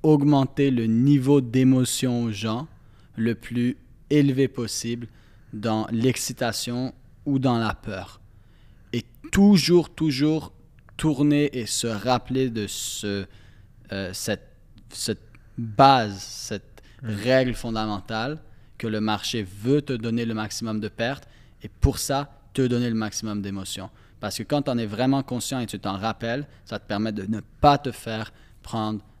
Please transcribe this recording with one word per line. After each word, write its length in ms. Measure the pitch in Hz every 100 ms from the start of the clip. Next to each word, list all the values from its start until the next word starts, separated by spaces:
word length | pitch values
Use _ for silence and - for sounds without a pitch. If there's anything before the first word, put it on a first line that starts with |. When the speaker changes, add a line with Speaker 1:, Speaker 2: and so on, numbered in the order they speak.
Speaker 1:
augmenter 680 | 156 151 143 143 131 - 139
le 140 | 123
niveau 540 | 113 113 135 143 127 143
d'émotion 800 | 120 127 131 131 123 - 127 120
aux 80 | 117
gens 360 | 104 113 113 160 - - - -
le 200 | - 113
plus 420 | 110 - 120 120 - - - -
élevé 380 | 147 139 131 135
possible 600 | - 113 - 117 117 117 - - - -
dans 340 | 107 110 110 107
l'excitation 1000 | 113 131 - - 127 120 - - 120 127 - - -
ou 120 | 147 135
dans 200 | 131 117
la 140 | 110
peur. 440 | - 113 95 90 - - - - - - - -
Et 140 | 120 - - -
toujours, 600 | - 202 196 139 175 156
toujours 580 | - 160 131 151 156 - - - - - -
tourner 600 | 160 135 147 143 147 127
et 80 |
se 220 | 107 - 120
rappeler 640 | 107 113 123 - 131 131
de 160 | 110 101
ce, 580 | - - - 104 101 92 - - - - - -
euh, 180 | 98 92
cette, 340 | 98 - 101 - - - - -
cette 320 | - - 104 - - - -
base, 600 | 113 104 135 131 107 98
cette 600 | - - - 104 - - - -
Speaker 2:
Mhm. 80 | 117 101
Speaker 1:
règle 300 | 117 131 127
fondamentale 840 | 117 117 113 110 101 - 110 123 156 - - - -
que 100 | 113
le 120 | 107
marché 420 | 107 107 - 117
veut 380 | 95 101 113 143
te 120 | 143
donner 320 | 123 113 117
le 80 | 117
maximum 460 | 107 107 - 113 107
de 80 | 104
pertes 400 | - 117 139 - - - -
et 80 | -
pour 280 | - 139 -
ça, 320 | - 139 143 - -
te 80 | -
donner 280 | 127 120 120
le 60 |
maximum 460 | 113 107 - 110 104
d'émotions. 480 | 98 98 92 - 90 - - -
Parce 180 | 107 -
que 60 |
quand 200 | 110 147
t'en 140 | 139 120
es 80 |
vraiment 380 | 110 104 127 139
conscient 360 | - 123 - 131
et 60 |
tu 140 | 113 101
t'en 180 | 101 98
rappelles, 500 | 110 - 117 127 147 -
ça 120 | - 107
te 80 | -
permet 240 | 104 110
de 140 | 104
ne 140 | 95 110 - -
pas 160 | 147 143
te 140 | 135
faire 400 | - - 110 107 - - -
prendre 400 | - 117 107 107 - _